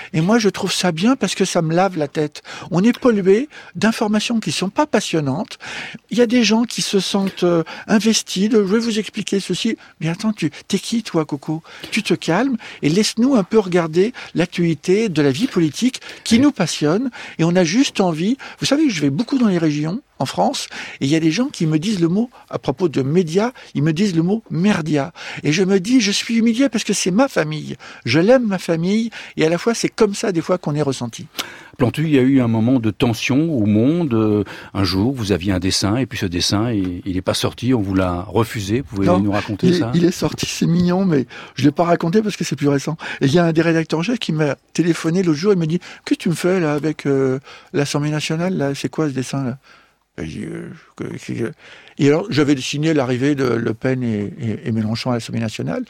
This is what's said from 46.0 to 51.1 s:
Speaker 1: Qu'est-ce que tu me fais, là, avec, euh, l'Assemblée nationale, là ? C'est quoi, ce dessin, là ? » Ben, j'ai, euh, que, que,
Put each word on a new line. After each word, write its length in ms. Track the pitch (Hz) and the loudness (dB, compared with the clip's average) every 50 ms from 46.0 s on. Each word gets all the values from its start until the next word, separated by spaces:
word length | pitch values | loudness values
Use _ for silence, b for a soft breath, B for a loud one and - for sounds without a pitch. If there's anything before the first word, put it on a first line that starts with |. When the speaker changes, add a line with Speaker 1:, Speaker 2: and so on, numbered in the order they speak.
| B | B
Speaker 1:
Qu'est-ce 140 | - 294 - | -4 -2 -2
que 40 | - | 0
tu 40 | 185 | -2
me 60 | 160 | -2
fais, 260 | - - 175 185 190 | 0 0 0 2 2
là, 140 | 170 147 147 | 2 0 0
avec, 320 | 151 143 156 156 - - | 0 -2 -4 -4 -2 -2
euh, 320 | 143 139 135 135 131 131 135 B B B B B B - | 0 2 2 2 2 0 -2 B B B B B B -2
l'Assemblée 380 | 156 143 - - 151 147 151 | -2 -2 0 -2 -2 -2 -2
nationale, 480 | 151 151 - - 160 160 175 185 190 156 | -2 -2 -2 -4 -2 -2 -2 -2 -2 -2
là ? 160 | 143 139 143 | -2 -2 -2
C'est 160 | - - 139 | -4 -6 -6
quoi, 180 | - - 156 151 | -2 -2 -2 -2
ce 60 | 131 | -2
dessin, 280 | 131 120 - - 135 135 | -4 -6 -4 -4 -4 -4
là ? » 160 | 123 113 135 b b b b b b b b b _ _ - | -4 -6 -8 b b b b b b b b b _ _ -10
Ben, 100 | 80 80 | -10 -10
j'ai, 160 | 73 - - | -8 -10 -10
euh, 260 | - 117 - - - - 160 - _ _ | -10 -10 -10 -12 -12 -16 -18 -20 _ _
que, 80 | - - | -12 -10
que, 480 | 110 | -10